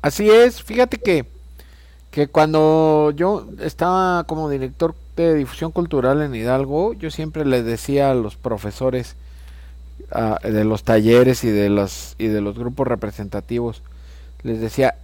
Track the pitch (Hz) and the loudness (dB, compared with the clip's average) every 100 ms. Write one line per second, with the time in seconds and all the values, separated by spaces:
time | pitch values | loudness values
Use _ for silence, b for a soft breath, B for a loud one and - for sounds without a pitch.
0 | 147 - 208 220 247 240 - 226 247 226 | -2 0 6 8 8 4 -6 0 0 0
1 | - 170 127 - - - b b b b | 0 0 -2 -16 -20 -20 b b b b
2 | - - 143 - 156 156 156 160 156 151 | -12 -2 0 2 4 4 4 4 4 4
3 | 151 143 180 202 - 202 160 - 170 185 | 2 2 -2 -2 -6 -10 -10 -4 -2 0
4 | 185 175 165 156 156 139 131 - 165 165 | 0 -2 -4 -6 -4 -4 -6 -4 -4 -4
5 | - - 170 156 131 - 160 170 175 147 | -14 -2 2 2 0 -6 -6 -4 -2 0
6 | 127 143 151 120 113 131 135 147 196 226 | 2 2 0 -4 -2 -2 0 -2 -2 -4
7 | 160 - 156 156 143 127 117 117 - 139 | -10 -8 -8 -4 0 0 0 -6 -2 0
8 | 139 127 107 - 127 107 104 - 131 127 | 2 0 -2 -8 -8 -6 -8 -4 -2 -2
9 | 120 - b b b b b b - - | -6 -14 b b b b b b -20 -20
10 | - - 113 107 104 107 107 110 - 113 | -10 -4 -2 -2 -2 0 2 0 2 4
11 | 110 120 123 127 120 104 101 101 98 - | 6 6 6 4 0 2 2 2 0 -6
12 | - - 110 107 101 101 120 127 127 113 | -16 -6 -2 -2 -4 -6 -8 -4 -4 -2
13 | 107 - 101 101 - 120 117 110 - b | -4 -8 -10 -10 -6 -6 -6 -8 -18 b
14 | b b b b - 113 113 120 131 - | b b b b -8 -6 -6 0 0 0